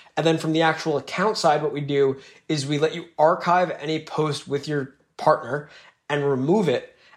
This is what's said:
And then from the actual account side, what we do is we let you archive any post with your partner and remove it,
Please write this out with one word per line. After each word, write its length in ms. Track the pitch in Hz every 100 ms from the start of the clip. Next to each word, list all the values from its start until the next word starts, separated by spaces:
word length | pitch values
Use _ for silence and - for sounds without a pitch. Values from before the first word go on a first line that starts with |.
| - -
And 100 | 160
then 120 | 160
from 140 | 160
the 100 | 160
actual 340 | 160 156 160 156
account 400 | - - 202 208
side, 260 | 165 147
what 100 | 147
we 100 | 143
do 340 | 143 143 135 131 - - -
is 180 | 151 135
we 120 | 147
let 160 | 160
you 100 | 170 - -
archive 520 | 151 175 175 180 175 -
any 220 | 151 156
post 460 | 156 - 156 135 -
with 180 | 139 147
your 280 | 147 131 _ _ -
partner 500 | - 147 117 143 147 - - _ -
and 160 | 147 143
remove 420 | 135 135 208 175
it, 260 | 123 - _ _